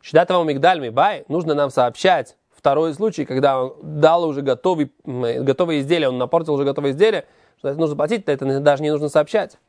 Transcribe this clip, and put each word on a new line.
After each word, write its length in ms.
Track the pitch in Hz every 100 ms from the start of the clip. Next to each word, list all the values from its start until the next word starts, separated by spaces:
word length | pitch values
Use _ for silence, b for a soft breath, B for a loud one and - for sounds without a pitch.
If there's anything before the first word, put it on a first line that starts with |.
Шидат 280 | - 156 175
вам 180 | 180 160
мигдаль 320 | 139 165 180
ми 100 | 127
бай, 360 | 117 185 180 -
нужно 280 | 156 160 147
нам 160 | 143
сообщать 680 | - 123 - 190 170 120 _ _ _
второй 380 | 147 139 165
случай, 320 | 147 220 170 139
когда 360 | 131 139 131
он 140 | 131 -
дал 420 | 156 151 156 170
уже 180 | 165 139
готовый, 500 | 139 127 185 170 139 _ -
м, 380 | 123 120 123
готовое 360 | 135 131 175 151
изделие, 300 | 139 170 139
он 80 | 127
напортил 360 | 123 170 160
уже 100 | 143
готовое 280 | 139 139 143
изделие, 340 | 135 214 190 - b b b
что 120 | 139
это 100 | 147
нужно 160 | 160 143
платить, 300 | 156 226 190
то 60 |
это 140 | 139 135
не, 140 | 135
даже 240 | 147 139
не 80 | 151
нужно 180 | 151 151
сообщать. 480 | 156 147 214 185 _